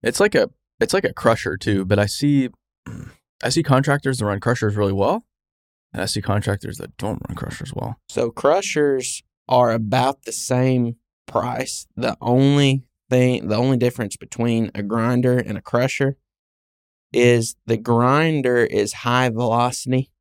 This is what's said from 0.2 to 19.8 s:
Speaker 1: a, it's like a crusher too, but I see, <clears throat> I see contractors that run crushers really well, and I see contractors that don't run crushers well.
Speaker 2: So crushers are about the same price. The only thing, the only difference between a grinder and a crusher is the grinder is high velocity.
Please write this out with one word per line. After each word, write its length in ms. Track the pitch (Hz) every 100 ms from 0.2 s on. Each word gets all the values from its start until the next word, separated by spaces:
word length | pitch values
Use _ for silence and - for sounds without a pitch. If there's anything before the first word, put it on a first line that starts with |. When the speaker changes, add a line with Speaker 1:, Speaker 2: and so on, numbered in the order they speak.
| 208 160
Speaker 1:
a, 160 | 98 _ _ _
it's 140 | 113
like 120 | 196 139
a 80 |
crusher 440 | - 117 113 95 85
too, 260 | 107 98
but 140 | 95 101
I 80 | 104
see, 440 | - 143 143 127 - _ _ - 113
<clears throat> 460 | - _ _ _
I 60 | 120
see 140 | 151
contractors 560 | 156 131 139 143 139 123
that 60 | 104
run 120 | 101
crushers 360 | 120 120 107 104
really 180 | 101
well, 320 | 98 101 208 - _ _ _ _ _ _
and 80 | -
I 40 | 98
see 160 | 107
contractors 560 | 101 104 107 101 - -
that 180 | - -
don't 240 | 104 - -
run 80 | -
crushers 380 | - - -
well. 260 | - - - _
Speaker 2:
So 200 | - 120
crushers 920 | - 139 175 196 156 147 135 123 - _ _ -
are 240 | 127 120
about 520 | 117 107 127 123 -
the 80 | -
same 680 | - - 127 131 127 120 120 _ _ -
price. 600 | 113 120 123 131 - - -
The 200 | 120 -
only 640 | 117 127 139 143 139 135 - _ _
thing, 380 | 127 127 127 85
the 80 | 107
only 220 | 127 127
difference 380 | 120 117 107 -
between 540 | - - 117 113 107 -
a 80 |
grinder 540 | 101 113 117 123 127 123
and 180 | 107 101
a 40 |
crusher 560 | - 120 131 - 139 139 _ _ _ _ _ _ _ _ _
is 440 | - 120 120 117 - -
the 120 | 113
grinder 800 | 117 117 123 143 160 151 127 123
is 300 | 117 - 101
high 360 | - 120 123 127
velocity. 800 | 113 120 117 123 -